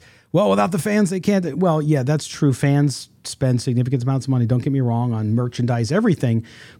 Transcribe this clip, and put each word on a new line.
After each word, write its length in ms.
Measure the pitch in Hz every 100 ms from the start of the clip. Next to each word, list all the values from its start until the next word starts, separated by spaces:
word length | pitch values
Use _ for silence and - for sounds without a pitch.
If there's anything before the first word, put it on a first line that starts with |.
| - - _
well, 200 | 160 202
without 220 | 196 202
the 60 | 175
fans, 300 | 208 208 202
they 120 | 190
can't. 380 | 180 202 175 131
Well, 220 | 185 156
yeah, 220 | 151 151
that's 240 | 127 151 -
true. 260 | - 147
Fans 560 | 127 143 143 143 123 - _
spend 400 | - - 135 123
significant 400 | 123 123 123 131
amounts 240 | 120 135 -
of 40 |
money, 140 | 131
don't 180 | 117 123
get 120 | 117
me 60 | 139
wrong, 340 | 123 117 120
on 200 | 113 107
merchandise, 560 | 113 123 - 123 120 110
everything. 540 | 165 226 160 127 113 - - - -